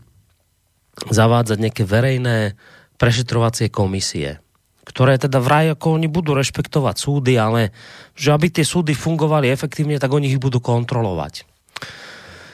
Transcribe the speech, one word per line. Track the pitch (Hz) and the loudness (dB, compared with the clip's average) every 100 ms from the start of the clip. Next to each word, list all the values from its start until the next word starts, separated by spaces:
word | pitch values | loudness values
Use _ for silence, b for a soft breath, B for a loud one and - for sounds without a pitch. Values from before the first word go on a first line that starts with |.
| - _ _ _ _ _ _ _ _ - - | -16 _ _ _ _ _ _ _ _ -14 -2
zavádzať | 107 113 120 113 107 | 2 4 4 2 0
nejaké | 110 - 98 | -2 -2 0
verejné | 107 131 127 123 113 104 98 B B B - | 2 2 0 0 0 -2 -6 B B B -2
prešetrovacie | 120 117 120 120 117 113 110 | 0 2 0 0 0 0 -2
komisie, | - 95 95 - 90 71 76 _ _ _ _ | 0 -2 -2 -4 -6 -6 -10 _ _ _ _
ktoré | - - 127 131 | -10 0 2 4
teda | 143 131 | 2 0
vraj | 127 147 160 | 2 4 2
ako | 151 165 156 | 0 0 0
oni | 160 | 0
budú | 156 156 139 | -2 0 0
rešpektovať | 135 - - 156 127 87 | 0 -4 -4 0 0 -2
súdy, | - 143 127 123 | -2 0 2 2
ale | 107 117 107 B B B B | 2 2 0 B B B B
že | - 147 151 | -4 0 2
aby | 165 | 2
tie | 165 147 | 0 0
súdy | 180 156 | 0 0
fungovali | 143 160 165 151 151 131 | -2 -2 0 2 2 2
efektívne, | 135 156 - 147 143 | 0 -4 -4 -2 0
tak | 131 | 0
oni | 147 139 131 | 0 0 0
ich | |
budú | 131 123 | 0 0
kontrolovať. | 123 120 117 123 110 85 73 - - _ _ B B B B B B B B | 0 -2 0 -2 -2 -4 -6 -10 -20 _ _ B B B B B B B B